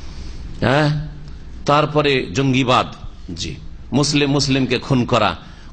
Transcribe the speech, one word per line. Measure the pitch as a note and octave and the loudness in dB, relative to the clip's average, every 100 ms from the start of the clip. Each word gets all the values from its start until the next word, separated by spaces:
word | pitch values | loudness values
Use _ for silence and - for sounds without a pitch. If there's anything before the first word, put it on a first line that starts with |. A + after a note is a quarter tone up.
| - - - - - - | -12 -10 -10 -10 -10 -2
হ্যাঁ, | A#2 C#3 D3+ D3+ - - - - - - - | 2 4 2 0 -4 -10 -14 -14 -14 -6 2
তারপরে | D3 D3+ D3+ C#3+ C3+ - | 4 4 2 4 2 0
জঙ্গিবাদ, | F#2 C#3 B2+ B2 A#2+ F#2+ - - - - | 0 2 2 4 4 2 -4 -14 -12 -12
জি, | E2+ E2 C#2+ - - - | -8 -8 -10 -12 -14 -2
মুসলিম | B2+ D3 D3 C#3+ | 0 2 2 2
মুসলিমকে | C#3 C3 C3+ B2 A#2+ | 2 2 2 2 -2
খুন | - C3 | 0 0
করা, | A#2 A#2+ G2+ E2+ - - - | 4 4 2 0 -10 -18 -6